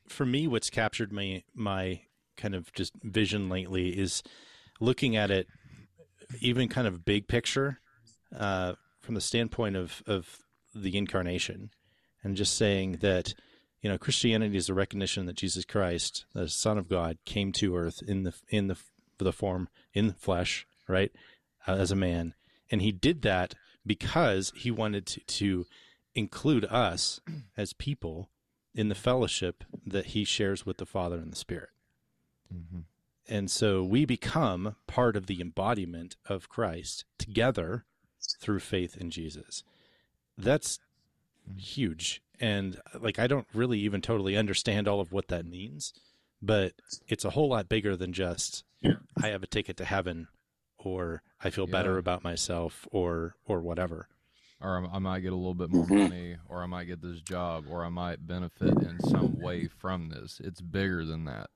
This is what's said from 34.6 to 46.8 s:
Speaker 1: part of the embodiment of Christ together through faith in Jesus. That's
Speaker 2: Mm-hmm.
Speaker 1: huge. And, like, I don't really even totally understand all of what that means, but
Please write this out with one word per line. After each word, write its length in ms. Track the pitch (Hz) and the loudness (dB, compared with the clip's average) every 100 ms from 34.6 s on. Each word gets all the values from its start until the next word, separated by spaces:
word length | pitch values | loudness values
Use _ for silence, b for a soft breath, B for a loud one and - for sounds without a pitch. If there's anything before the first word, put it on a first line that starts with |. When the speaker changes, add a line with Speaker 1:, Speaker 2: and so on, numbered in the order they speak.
| 101 107 - | -4 -6 -4
Speaker 1:
part 280 | - 123 104 | 2 4 4
of 120 | 92 | 0
the 120 | 92 | -4
embodiment 720 | 87 82 98 117 87 85 87 - - | -4 -2 0 0 -2 -6 -12 -12 -6
of 240 | 98 - | -6 -6
Christ 560 | - 110 85 - - - - | -2 -2 -2 -8 -10 -10 -8
together 640 | - 107 120 117 82 117 - _ _ _ - - | -2 2 4 4 0 -4 -8 _ _ _ -10 -6
through 200 | - 98 | -2 -2
faith 340 | - 98 90 - | 0 -2 -2 -4
in 160 | 87 | -8
Jesus. 520 | 82 80 78 - - - b b b b b _ - | -6 -8 -10 -12 -14 -14 b b b b b _ -2
That's 420 | 104 147 - - _ _ _ _ _ _ - | 2 2 0 -8 _ _ _ _ _ _ -16
Speaker 2:
Mm-hmm. 80 | 95 | -12
Speaker 1:
huge. 600 | 98 - 113 80 85 - _ - | -8 -2 0 0 -4 -6 _ -2
And, 400 | 117 101 95 92 - - | 0 0 -2 -6 -12 -6
like, 220 | 113 101 | -2 2
I 80 | 123 | 2
don't 180 | 139 110 | 2 0
really 240 | 110 123 113 | 0 2 2
even 200 | 104 101 | 2 0
totally 380 | - 113 95 98 | 0 0 2 2
understand 500 | 104 95 - 104 104 | 2 2 2 2 2
all 140 | 101 | 2
of 100 | 90 | 0
what 160 | 95 - | -2 -2
that 180 | 87 85 | -4 -6
means, 480 | 87 104 147 - - b b b b | -10 -12 -10 -12 -12 b b b b
but 300 | 98 107 92 - | 2 4 4 -2